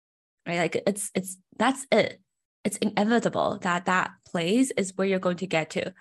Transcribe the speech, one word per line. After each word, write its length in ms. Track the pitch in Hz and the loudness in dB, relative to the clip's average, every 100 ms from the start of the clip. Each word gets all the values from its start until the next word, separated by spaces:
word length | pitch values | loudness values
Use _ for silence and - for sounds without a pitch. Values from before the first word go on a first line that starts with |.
| _ _ _ _ - | _ _ _ _ -4
Right? 120 | 170 | -2
Like, 240 | 165 - - | 0 0 -2
it's, 240 | 202 - 190 | -2 -4 -6
it's, 200 | 185 - _ - | -6 -12 _ 0
that's 280 | 226 262 - | 0 0 2
it. 300 | 220 - - _ _ _ _ | 2 2 -4 _ _ _ _
It's 140 | 208 - | -6 -4
inevitable 800 | 208 196 208 233 190 - 73 - | -2 0 2 2 2 0 0 0
that 240 | 185 175 185 | -2 0 2
that 240 | 185 - - - | 0 0 -8 -8
place 460 | 180 170 233 262 - | -4 2 2 2 0
is 180 | 190 185 | -4 -2
where 100 | 196 | 0
you're 140 | 185 | 0
going 180 | 185 175 | 0 -2
to 100 | 185 | 0
get 220 | 160 160 | 0 0
to. 220 | 185 - - | -4 -6 -10